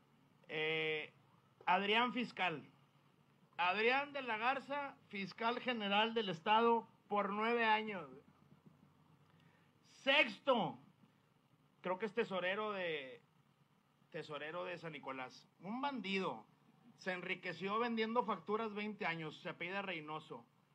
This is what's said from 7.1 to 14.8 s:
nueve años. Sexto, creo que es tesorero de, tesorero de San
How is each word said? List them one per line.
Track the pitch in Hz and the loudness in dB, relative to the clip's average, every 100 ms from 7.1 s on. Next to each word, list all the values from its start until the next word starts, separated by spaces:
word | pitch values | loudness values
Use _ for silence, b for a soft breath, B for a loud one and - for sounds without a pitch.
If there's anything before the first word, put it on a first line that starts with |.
| 202 196 | 0 2
nueve | 208 226 240 | 0 2 4
años. | 220 214 220 190 139 135 - - - - - - - _ - - _ b b b b b _ - | 4 4 0 -6 -8 -14 -20 -20 -20 -20 -20 -20 -20 _ -20 -20 _ b b b b b _ -4
Sexto, | 269 285 262 196 277 240 156 117 - _ - _ _ _ _ _ _ _ | 4 6 6 2 4 4 4 -2 -14 _ -20 _ _ _ _ _ _ _
creo | 180 185 | -4 -2
que | 214 | -2
es | |
tesorero | 233 196 185 180 208 214 | -2 0 0 0 0 -2
de, | 196 175 151 131 120 _ _ _ _ _ _ _ _ _ | -2 -2 -4 -6 -14 _ _ _ _ _ _ _ _ _
tesorero | 156 151 143 151 175 | -10 -8 -8 -6 -4
de | 180 | -6
San | 175 | -6